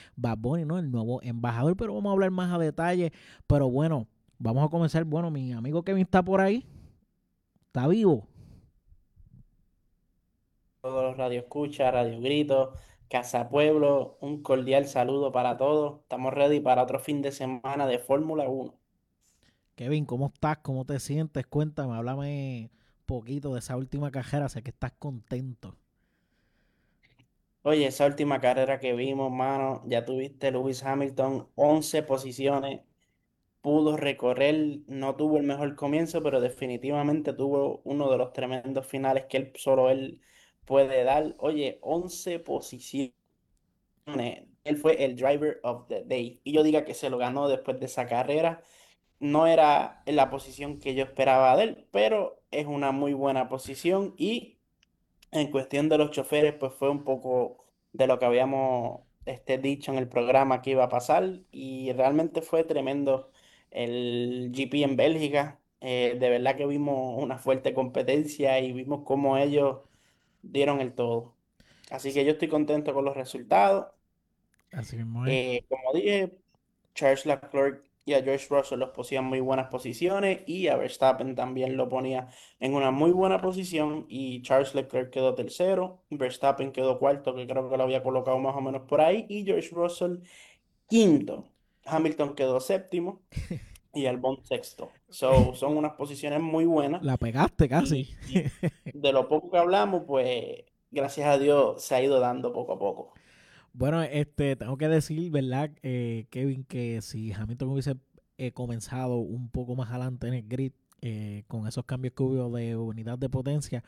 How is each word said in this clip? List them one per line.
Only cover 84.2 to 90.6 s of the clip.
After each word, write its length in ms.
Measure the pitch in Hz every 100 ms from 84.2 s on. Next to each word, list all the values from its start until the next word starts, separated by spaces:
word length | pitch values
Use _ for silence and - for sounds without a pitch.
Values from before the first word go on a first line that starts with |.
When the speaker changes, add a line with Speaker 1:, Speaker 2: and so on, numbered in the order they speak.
| 131 123
Speaker 2:
Charles 340 | 123 135 135
Leclerc 360 | 139 135 131 127
quedó 240 | 135 131
tercero, 680 | 127 110 - 185 185 185 - -
Verstappen 640 | 147 127 - 139 135 135
quedó 260 | 131 131 127
cuarto, 360 | 139 143 143
que 120 | 127 123
creo 220 | 131 131
que 80 | 131
lo 80 |
había 180 | 131 131
colocado 360 | 131 131 131 131
más 180 | 135 139
o 60 |
menos 200 | 135 135 -
por 140 | 147
ahí, 240 | 160 208 226
y 160 | 208
George 240 | 196 175 165
Russell 480 | 165 175 175 180 180 - - - _